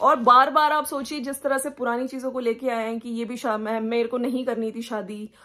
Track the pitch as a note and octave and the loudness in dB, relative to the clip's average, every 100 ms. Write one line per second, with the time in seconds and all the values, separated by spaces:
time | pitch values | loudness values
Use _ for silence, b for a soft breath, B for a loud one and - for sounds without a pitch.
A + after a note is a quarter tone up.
0 | B3 C#4 A#3 B3 C4+ D4+ D4+ D4+ D4 C#4+ | 4 4 8 8 8 4 4 2 0 -4
1 | A3+ D4 B3+ C#4 C#4 C4+ C#4 C#4 B3 A#3+ | -4 -6 -6 -4 -2 -2 -2 -4 -4 -2
2 | C4 C4 C4 B3+ A#3 A3+ C4 A#3 A3 A3+ | -4 -6 -6 -4 -2 -2 -2 -2 -4 -6
3 | A#3+ A#3 A#3 B3 B3+ G#3+ G#3+ A3+ A3 A#3 | -6 -6 -6 -4 -2 -2 -2 -4 -2 0
4 | A#3 B3 A#3+ B3 B3+ A3+ A3 A3 A#3 G#3+ | 0 -2 -2 -2 -2 -4 -4 -6 -8 -8
5 | F#3+ G#3 G#3+ B | -8 -12 -14 B